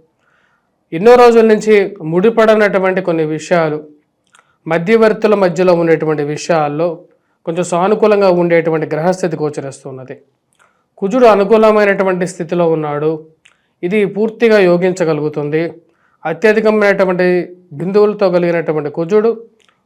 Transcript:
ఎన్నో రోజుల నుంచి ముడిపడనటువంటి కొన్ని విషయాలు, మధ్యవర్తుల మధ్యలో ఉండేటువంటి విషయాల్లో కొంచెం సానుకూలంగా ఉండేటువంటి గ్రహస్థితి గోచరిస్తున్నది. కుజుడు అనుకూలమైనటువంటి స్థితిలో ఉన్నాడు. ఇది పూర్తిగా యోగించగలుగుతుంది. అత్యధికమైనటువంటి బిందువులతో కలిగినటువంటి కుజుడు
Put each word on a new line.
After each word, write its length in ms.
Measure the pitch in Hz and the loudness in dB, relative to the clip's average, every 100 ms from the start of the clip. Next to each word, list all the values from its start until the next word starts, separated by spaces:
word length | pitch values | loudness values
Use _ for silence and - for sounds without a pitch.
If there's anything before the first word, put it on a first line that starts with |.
| _ _ _ _ _ _ _ _ _ | _ _ _ _ _ _ _ _ _
ఎన్నో 200 | 165 214 | -2 4
రోజుల 300 | 247 240 233 226 | 6 6 6 4
నుంచి 220 | 214 214 214 185 - 156 | 2 2 2 0 -6 -4
ముడిపడనటువంటి 880 | 170 208 226 220 220 208 190 185 185 185 | 0 0 2 2 2 2 0 -2 -2 -2
కొన్ని 160 | 165 | -4
విషయాలు, 540 | 156 156 151 175 160 151 151 _ _ _ _ _ _ _ - | -4 -6 -2 -2 -2 -4 -10 _ _ _ _ _ _ _ -4
మధ్యవర్తుల 640 | 165 170 226 220 214 220 208 | -4 2 2 4 2 0 2
మధ్యలో 300 | 190 160 185 170 | 0 0 2 2
ఉండేటువంటి 420 | 165 160 156 151 147 | 2 0 0 -2 -4
విషయాల్లో 540 | 147 - 165 151 147 175 156 - _ _ _ | -6 -2 -2 0 -2 -4 -6 -14 _ _ _
కొంచెం 200 | - 165 175 | -8 -6 -4
సానుకూలంగా 580 | 175 185 208 214 208 196 175 | -2 0 2 2 2 2 2
ఉండేటువంటి 460 | 175 170 165 160 156 | 2 0 0 -2 -4
గ్రహస్థితి 420 | 151 165 185 185 156 | -4 -2 -2 -4 -4
గోచరిస్తున్నది. 760 | 151 147 143 127 143 131 127 131 _ _ _ _ _ _ _ _ | -6 -8 -12 -16 -18 -16 -18 -20 _ _ _ _ _ _ _ _
కుజుడు 300 | 196 247 247 | -4 2 4
అనుకూలమైనటువంటి 920 | 202 196 220 220 214 202 196 190 180 175 | 4 2 2 4 4 2 0 -2 -2 -6
స్థితిలో 340 | - 165 175 170 160 | -8 -6 -2 0 -2
ఉన్నాడు. 360 | 151 147 151 160 160 _ _ _ _ _ | -4 -4 -4 -4 -10 _ _ _ _ _
ఇది 180 | 180 214 202 196 | -4 -2 -2 -2
పూర్తిగా 420 | 220 220 233 214 180 | -4 0 2 4 4
యోగించగలుగుతుంది. 920 | 175 185 180 165 156 147 151 147 156 165 165 _ _ _ _ 156 | 2 0 -2 -2 -2 -4 -6 -4 -4 -4 -8 _ _ _ _ -8
అత్యధికమైనటువంటి 960 | 165 220 214 214 214 208 190 190 180 180 180 165 - _ 143 | -2 0 2 2 2 2 2 0 0 0 0 -4 -12 _ -10
బిందువులతో 500 | 170 202 208 208 196 | -2 2 2 2 0
కలిగినటువంటి 600 | 175 175 170 160 151 147 143 | 0 0 -2 -4 -6 -6 -8
కుజుడు 320 | 170 214 220 226 - _ _ _ | -2 0 0 -2 -10 _ _ _